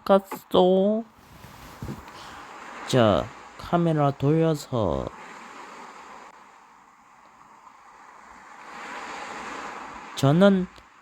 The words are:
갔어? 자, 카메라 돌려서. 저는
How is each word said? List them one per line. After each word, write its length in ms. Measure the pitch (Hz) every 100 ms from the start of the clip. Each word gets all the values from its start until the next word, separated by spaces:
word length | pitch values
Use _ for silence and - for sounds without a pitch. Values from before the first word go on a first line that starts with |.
| -
갔어? 960 | 196 - - - 185 185 185 196 220 226 - - - - - - - - - - - - - - - - - -
자, 380 | 131 110 80 - - - -
카메라 540 | - 175 170 156 143
돌려서. 960 | - 139 160 160 151 - 123 95 69 58 - - - - - - - - - - - - - - - - - - - - - - - - - - - - - - - - - - - - - - - - - - - - 69 - - - - - -
저는 520 | 135 165 202 190 185 - - _